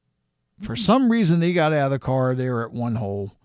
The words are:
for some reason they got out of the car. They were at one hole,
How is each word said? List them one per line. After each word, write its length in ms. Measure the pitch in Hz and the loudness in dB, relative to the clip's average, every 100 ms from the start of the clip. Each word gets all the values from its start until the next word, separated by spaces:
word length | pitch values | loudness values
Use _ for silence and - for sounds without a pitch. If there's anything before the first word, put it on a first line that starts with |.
| _ _ _ _ _ - | _ _ _ _ _ -16
for 140 | - 117 | -10 -2
some 360 | - 247 247 | 2 4 4
reason 280 | 226 175 170 | 2 2 2
they 140 | 170 | 2
got 200 | 175 156 | 2 2
out 120 | 156 135 | 2 0
of 60 | |
the 80 | 135 | -2
car. 360 | - 131 127 127 | -2 -2 0 -2
They 140 | 127 | -2
were 140 | 120 | -4
at 100 | 117 | -6
one 220 | 120 120 113 | -6 -4 -4
hole, 380 | 101 101 98 - | -4 -6 -8 -14